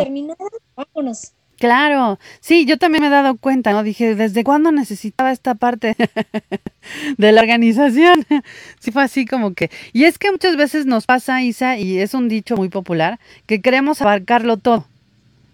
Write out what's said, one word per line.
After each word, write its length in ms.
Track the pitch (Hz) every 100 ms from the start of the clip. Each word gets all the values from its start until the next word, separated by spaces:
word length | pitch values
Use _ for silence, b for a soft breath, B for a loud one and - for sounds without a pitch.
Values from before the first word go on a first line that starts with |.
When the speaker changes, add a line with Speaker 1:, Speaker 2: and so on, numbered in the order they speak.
Speaker 1:
determinada, 420 | 277 277 294 330 392 453 _ -
vámonos. 560 | 277 320 269 220 - _ _ -
Speaker 2:
Claro, 600 | 240 240 294 285 240 196 B B
sí, 260 | - 339 269
yo 120 | 302
también 220 | 349 311
me 40 | 294
he 20 |
dado 260 | 277 277 247
cuenta, 340 | 269 262 220
¿no? 120 | 208
Dije, 320 | 214 208 233 208
¿desde 260 | 220 202
cuándo 300 | 233 294 320
necesitaba 580 | 294 247 202 214 - 262
esta 240 | 262 -
parte 400 | 233 247 240 226 226
<laughs> 1200 | 240 - 214 214 - 196 - _ - - 302 269
de 160 | 208
la 80 | 220
organización? 840 | 226 233 233 226 285 240 339 349 -
<laughs> 160 | 294 - B B B
Sí 100 | -
fue 120 | 226
así 200 | 277 -
como 300 | 240 262 208
que, 160 | 180 165 B B
y 120 | 226
es 140 | 311 -
que 120 | 403
muchas 240 | 381 370 311
veces 280 | 294 302
nos 220 | 269 233 -
pasa, 360 | 254 - 262
Isa, 360 | 254 220 254 247
y 200 | 185 185
es 120 | 196
un 160 | 269 240
dicho 280 | 220 - 233
muy 120 | 190
popular, 500 | 196 180 170 160 233 b b -
que 140 | 220
queremos 400 | 247 262 277 302
abarcarlo 540 | 262 202 180 240 233 220
todo. 280 | 247 226 - _ _ _ _ _ _